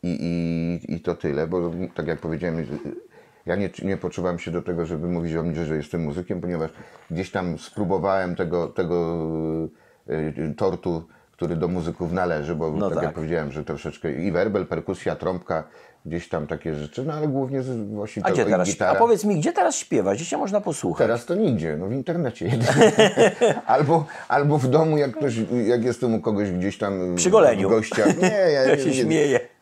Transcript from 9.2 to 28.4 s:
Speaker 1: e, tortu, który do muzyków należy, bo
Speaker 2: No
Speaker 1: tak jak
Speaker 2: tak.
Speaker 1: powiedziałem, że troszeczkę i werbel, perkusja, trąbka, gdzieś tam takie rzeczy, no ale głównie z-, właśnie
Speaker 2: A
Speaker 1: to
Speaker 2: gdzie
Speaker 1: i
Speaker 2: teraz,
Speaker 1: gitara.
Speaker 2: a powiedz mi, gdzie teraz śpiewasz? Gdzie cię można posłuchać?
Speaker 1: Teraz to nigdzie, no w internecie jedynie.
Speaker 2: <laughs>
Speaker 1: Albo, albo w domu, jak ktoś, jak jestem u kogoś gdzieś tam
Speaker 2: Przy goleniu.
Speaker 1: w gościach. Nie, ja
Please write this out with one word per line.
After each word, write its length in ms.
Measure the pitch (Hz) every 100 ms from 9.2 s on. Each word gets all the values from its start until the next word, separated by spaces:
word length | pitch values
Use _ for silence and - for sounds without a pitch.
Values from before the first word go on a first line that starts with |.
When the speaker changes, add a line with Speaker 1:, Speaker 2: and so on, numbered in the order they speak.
| 80 80 80 80 78 - _ _ -
Speaker 1:
e, 460 | 78 78 71 76
tortu, 500 | 73 98 85 92 82 85 _ _
który 240 | _ 85 82
do 120 | 85
muzyków 440 | 90 82 85 87
należy, 420 | 87 90 80 73
bo 160 | 80 80
Speaker 2:
No 180 | 78 101
Speaker 1:
tak 80 | 82
jak 80 |
Speaker 2:
tak. 100 | 80
Speaker 1:
powiedziałem, 380 | 76 78 82 73
że 120 | 76
troszeczkę 480 | 73 73 80 - 82
i 200 | 69 92
werbel, 340 | 87 104 101 90
perkusja, 500 | 80 82 92 - 80
trąbka, 480 | 85 92 - 82 76 - - _ -
gdzieś 220 | 85 85
tam 180 | 85 76
takie 280 | 78 82
rzeczy, 300 | 76 73 -
no 80 | 135
ale 160 | 151 151
głównie 340 | 135 131 139
z-, 260 | 131 123 104
właśnie 280 | 107 107 -
Speaker 2:
A 20 | 90
Speaker 1:
to 40 |
Speaker 2:
gdzie 100 | 98
Speaker 1:
i 40 | 104
Speaker 2:
teraz, 220 | 95 90
Speaker 1:
gitara. 240 | 92 92
Speaker 2:
a 20 |
powiedz 300 | 190 233 208
mi, 120 | 202 190
gdzie 160 | 165
teraz 240 | 349 339 277
śpiewasz? 400 | - 127 95 107
Gdzie 100 | 170
cię 100 | 285
można 220 | 202 202
posłuchać? 380 | 196 151 - 160
Speaker 1:
Teraz 280 | 113 117 -
to 80 |
nigdzie, 420 | 180 214 110 80 76
no 100 | 95
w 60 |
internecie 520 | 127 - 170 139 113 87
jedynie. 460 | 120 120 135 220 214 214 - 220
Speaker 2:
<laughs> 400 | - 233 156 -
Speaker 1:
Albo, 400 | 175 147 165 147 - -
albo 300 | 139 143 147
w 100 | 127
domu, 300 | 143 160 151
jak 180 | 139 110
ktoś, 180 | 139 113 107 123 107
jak 180 | 123
jestem 300 | 117 117 127
u 60 | 110
kogoś 300 | - 104 104
gdzieś 280 | 90 92 -
tam 360 | 104 95 90 87
Speaker 2:
Przy 140 | 180
goleniu. 380 | 214 151 110 95
Speaker 1:
w 40 |
gościach. 460 | 113 107 - 107 156
Nie, 60 | 185
ja 200 | 208